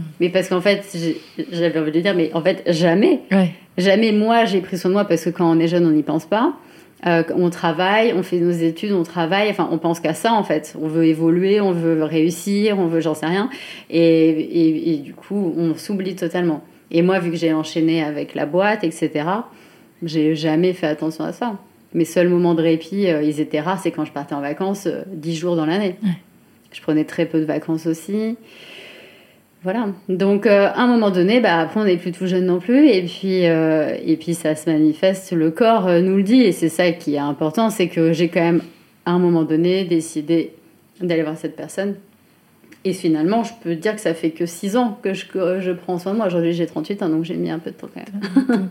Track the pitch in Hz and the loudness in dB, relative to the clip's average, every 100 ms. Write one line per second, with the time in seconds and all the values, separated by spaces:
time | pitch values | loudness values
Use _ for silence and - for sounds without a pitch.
0 | 160 - 175 185 180 180 202 196 - 170 | -8 -4 0 0 0 0 0 0 -2 -6
1 | 165 - - - 156 170 170 156 156 156 | -4 -4 -8 -12 -8 -2 0 0 0 0
2 | 185 180 160 165 160 - - 165 170 185 | 0 0 0 0 0 -2 0 2 4 4
3 | 349 294 - 196 180 - - - 190 196 | 4 2 0 2 2 -2 -12 -2 2 4
4 | 226 208 214 233 220 190 180 175 180 202 | 4 2 4 4 4 0 -2 -2 0 0
5 | 202 165 175 170 170 165 165 175 165 151 | 2 0 0 0 2 4 2 2 4 2
6 | 151 156 - 208 277 - - - - _ | 2 -2 0 0 0 -2 -14 -20 -20 _
7 | 175 170 160 - 175 170 170 156 185 214 | 0 0 0 0 0 0 -2 0 2 2
8 | 226 175 180 180 175 170 165 160 208 196 | 2 0 0 0 0 0 -2 -2 -2 -2
9 | 165 175 165 196 214 196 147 160 170 165 | -2 -2 0 0 0 0 -2 -2 -2 -2
10 | 156 165 226 226 196 156 - 160 156 160 | -2 -2 0 2 0 -2 -4 -8 -4 2
11 | 160 160 165 175 190 208 196 175 165 160 | 2 4 2 2 2 2 2 0 0 0
12 | 156 160 165 175 202 202 214 196 170 165 | 0 2 0 -2 -2 0 0 0 0 0
13 | 160 156 156 190 220 - - - - 165 | -2 -2 -2 -2 -2 -6 -16 -18 -4 2
14 | 165 165 160 156 - 170 160 156 170 151 | 4 6 4 2 0 2 2 2 -2 -2
15 | 143 - - 208 180 156 170 156 - 202 | -6 -16 -6 -4 -2 -2 -2 -2 -4 -4
16 | 190 185 170 180 175 156 - - - 165 | -4 -4 -4 -2 -2 -2 -6 -20 -4 0
17 | 180 190 170 165 165 156 156 170 160 165 | 2 2 0 -2 0 0 -2 0 0 0
18 | 151 147 143 147 147 175 202 214 165 160 | -2 -4 -6 -6 -2 0 2 0 -2 -2
19 | 156 151 156 208 240 - - - - - | -4 -2 -2 -4 -6 -16 -20 -20 -20 -12
20 | 170 160 156 160 160 160 180 180 156 151 | -6 0 0 0 0 2 0 0 -4 -2
21 | 160 - 165 - - 196 - _ _ 170 | -6 -6 -8 -6 -6 -8 -14 _ _ -4
22 | 160 185 175 175 170 165 165 160 - 196 | -2 2 2 4 2 2 2 0 -2 -2
23 | 190 151 151 151 147 151 156 190 175 160 | 0 0 0 -2 -2 -4 -2 -2 -4 -4
24 | 151 143 143 143 143 151 190 202 170 143 | -6 -8 -8 -6 -6 -4 -4 -4 -6 -6
25 | 190 175 156 160 175 170 156 185 202 180 | -8 -10 -8 -4 -2 -2 0 0 -2 -2
26 | 208 165 - _ _ _ _ - - 156 | -4 -4 -8 _ _ _ _ -12 -2 -2
27 | 151 - 165 160 156 147 156 160 165 160 | -2 -2 -2 -2 -2 -4 -4 -4 -4 -6
28 | - 208 220 233 - - - - - - | -4 -4 -4 -6 -12 -20 -20 -20 -20 -20
29 | - - _ _ _ _ 180 220 208 185 | -20 -20 _ _ _ _ -6 -4 -4 -6
30 | - 180 196 202 220 202 196 - 247 240 | -6 -2 2 2 4 6 4 4 4 4
31 | 208 180 180 247 214 170 156 220 208 175 | 4 4 4 4 4 2 0 0 2 0
32 | 180 170 185 185 180 180 175 262 302 190 | -2 -4 0 0 2 0 2 4 6 4
33 | 175 - 196 185 170 160 160 156 147 - | 0 -6 -2 2 2 2 2 2 0 -4
34 | 170 160 175 170 156 156 170 156 156 151 | -2 -2 -2 -4 -2 -2 0 2 2 4
35 | 190 190 - 170 160 160 226 226 185 170 | 0 0 -4 -2 0 2 4 4 4 4
36 | 185 196 196 262 220 - 160 - 180 170 | 4 2 4 6 4 2 0 2 0 0
37 | - 143 143 139 156 156 226 170 175 170 | -2 -2 -2 -2 -2 0 0 0 -2 2
38 | 160 160 170 180 170 170 - - _ _ | 2 2 0 2 2 2 -2 -14 _ _
39 | - 180 175 170 156 156 175 185 185 165 | -2 2 4 2 2 0 2 0 0 -2
40 | 160 156 147 165 147 - _ _ _ - | -2 -6 0 0 -2 -10 _ _ _ -8
41 | 180 165 156 165 156 156 156 - 202 190 | -2 -2 -2 -6 -10 -10 -12 -6 -6 -6
42 | - _ _ _ _ _ - - 190 170 | -14 _ _ _ _ _ -20 -8 -6 -2
43 | 170 156 165 226 220 - 170 165 208 214 | 0 0 2 0 -2 -8 -8 -4 -4 -2
44 | 175 165 160 160 175 - 196 233 240 202 | -4 -2 -4 -4 -6 -6 -4 0 0 -2
45 | 196 185 - 190 185 190 185 175 - 180 | -6 -6 -6 -2 -2 -2 -2 -6 -4 -6
46 | 185 214 202 175 165 170 165 156 156 202 | -4 -2 0 0 0 0 -2 -4 -6 -4
47 | 160 156 165 170 175 165 - - - - | -2 -2 -2 -4 -4 -6 -10 -14 -16 -16
48 | - 196 196 202 262 220 185 | -12 -10 -2 0 2 0 -2